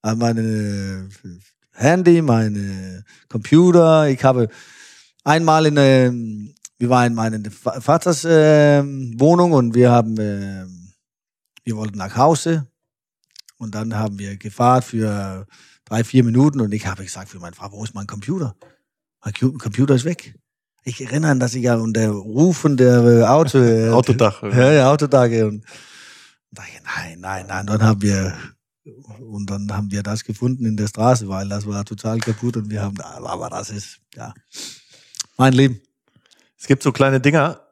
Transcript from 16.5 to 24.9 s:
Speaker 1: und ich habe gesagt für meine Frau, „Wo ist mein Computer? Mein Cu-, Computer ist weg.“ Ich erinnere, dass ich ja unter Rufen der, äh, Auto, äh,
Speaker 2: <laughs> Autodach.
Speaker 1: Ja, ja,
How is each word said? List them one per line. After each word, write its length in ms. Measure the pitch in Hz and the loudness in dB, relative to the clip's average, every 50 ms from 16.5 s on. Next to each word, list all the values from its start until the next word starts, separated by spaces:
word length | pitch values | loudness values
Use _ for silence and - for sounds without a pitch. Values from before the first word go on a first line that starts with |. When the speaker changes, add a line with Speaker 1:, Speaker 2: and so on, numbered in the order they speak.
| 143 139 | 0 -2
Speaker 1:
und 100 | 113 104 104 | -4 -4 -4
ich 140 | 107 - | -6 -8
habe 160 | 101 95 92 98 | -8 -10 -10 -14
gesagt 260 | 90 - 95 90 - | -16 -16 -18 -18 -20
für 100 | - 92 | -20 -18
meine 160 | 85 85 85 | -18 -18 -18
Frau, 160 | _ - 101 | _ -18 -18
„Wo 120 | 98 101 110 | -14 -14 -14
ist 100 | 107 - | -12 -12
mein 140 | 101 101 | -12 -14
Computer? 480 | 101 - 107 101 131 180 190 156 120 98 _ - _ _ _ _ _ _ _ _ _ _ _ _ | -12 -14 -14 -8 -8 -6 -6 -6 -8 -10 _ -20 _ _ _ _ _ _ _ _ _ _ _ _
Mein 100 | 110 104 | -12 -6
Cu-, 180 | - 127 131 143 127 | -2 -4 -4 -4 -4
Computer 340 | - 110 104 123 135 143 139 | -10 -8 -2 0 2 2 2
ist 120 | 123 123 | 0 0
weg.“ 280 | 165 175 - - - - _ _ _ _ _ _ _ _ _ _ | -4 -8 -8 -12 -20 -20 _ _ _ _ _ _ _ _ _ _
Ich 160 | - 110 - | -14 -12 -12
erinnere, 340 | 131 117 - 151 160 156 139 | -12 -6 -4 -2 0 0 0
dass 160 | 127 123 120 117 | 0 0 -2 -4
ich 80 | 131 | -2
ja 140 | 120 123 120 | 0 0 0
unter 340 | 113 113 113 110 113 110 107 | 0 -2 -2 -2 0 0 0
Rufen 680 | 104 101 95 110 107 131 160 185 170 - - 156 143 | -2 -6 -8 -6 0 0 2 2 0 0 0 0 4
der, 260 | 127 127 123 123 120 117 | 4 6 6 6 6 6
äh, 200 | 120 120 117 113 | 6 6 6 6
Auto, 340 | 107 131 156 165 139 - 135 | 6 4 4 2 4 4 4
äh, 300 | 123 117 113 113 110 113 | 4 4 4 2 2 2
Speaker 2:
<laughs> 40 | 117 | 2
Autodach. 480 | 123 127 - 120 120 117 104 98 - | 2 2 2 2 2 2 0 0 -4
Speaker 1:
Ja, 300 | - 104 110 127 123 135 | -8 -2 2 4 4 6
ja, 200 | 156 147 127 131 | 6 6 6 4